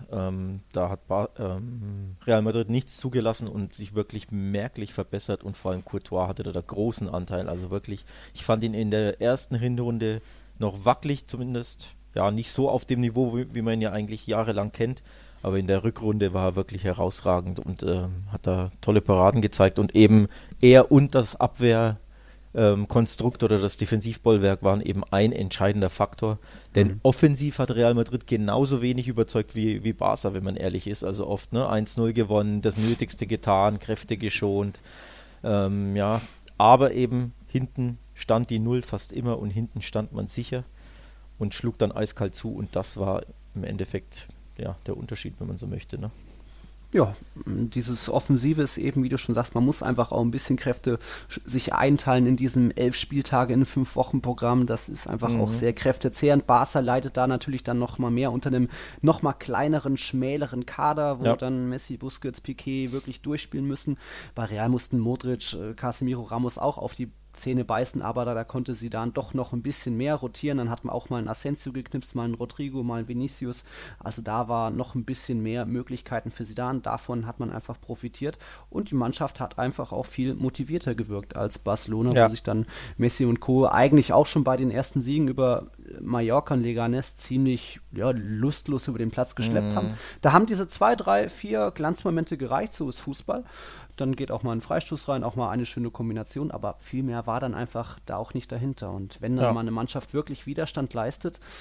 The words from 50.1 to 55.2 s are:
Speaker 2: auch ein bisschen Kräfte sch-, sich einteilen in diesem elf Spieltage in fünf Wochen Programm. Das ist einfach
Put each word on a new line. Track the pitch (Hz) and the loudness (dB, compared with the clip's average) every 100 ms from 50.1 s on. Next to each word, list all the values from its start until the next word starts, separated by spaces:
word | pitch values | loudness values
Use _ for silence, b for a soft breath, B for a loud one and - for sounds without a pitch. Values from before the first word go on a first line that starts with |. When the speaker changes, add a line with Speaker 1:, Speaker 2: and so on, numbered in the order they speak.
Speaker 2:
auch | - | 2
ein | 117 | 0
bisschen | 123 - 127 | 0 -2 0
Kräfte | 135 - - 117 B B B | 0 -2 0 -2 B B B
sch-, | - | -12
sich | - 127 - | -4 -4 -2
einteilen | - 139 143 139 127 | 2 4 4 4 4
in | 123 127 | 6 4
diesem | 131 123 120 | 2 4 4
elf | - 123 127 | 4 0 0
Spieltage | - 139 131 131 123 | -2 -2 0 0 2
in | 123 131 | 2 2
fünf | - 131 | 0 -2
Wochen | 127 127 135 | -2 0 0
Programm. | 127 120 120 123 | -2 -2 2 4
Das | 120 113 - | 2 0 -6
ist | - - | -12 -8
einfach | 117 | -4